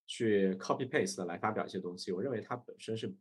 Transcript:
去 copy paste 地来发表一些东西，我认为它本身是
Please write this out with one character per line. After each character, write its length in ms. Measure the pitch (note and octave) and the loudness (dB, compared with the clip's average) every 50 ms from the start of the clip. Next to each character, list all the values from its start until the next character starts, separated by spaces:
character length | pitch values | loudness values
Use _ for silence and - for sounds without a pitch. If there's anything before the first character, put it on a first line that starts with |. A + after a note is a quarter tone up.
| _ | _
去 460 | - - - A#2+ A2 G#2 G2+ G2 F#2+ F#2 | -12 -6 0 4 6 6 6 6 6 4
copy 300 | F#2+ - - - - C3 | 2 0 -2 0 0 0
paste 300 | - - C#3 G2 F#2+ - | 0 2 2 2 2 0
地 80 | F#2+ F2+ | -4 -4
来 140 | E2+ F2+ - | -4 -4 0
发 120 | G#2+ G#2+ | 0 0
表 140 | - F#2+ - | 0 0 -4
一 40 | - | -2
些 100 | - F#2+ | -4 -6
东 160 | F2+ F2+ F2+ | -4 -4 -6
西， 160 | F#2 - G#2 F2+ | -6 -4 -4 -2
我 100 | F#2 A#2 | -2 0
认 80 | C#3 | -2
为 120 | B2 G#2 G2 | -2 -2 -4
它 120 | - C3 | -4 -8
本 240 | B2 - - - - | -8 -8 -14 -16 -14
身 160 | - - A2+ | -6 -6 -4
是 120 | A2+ B2+ G#2+ - - | -4 -4 -6 -8 -10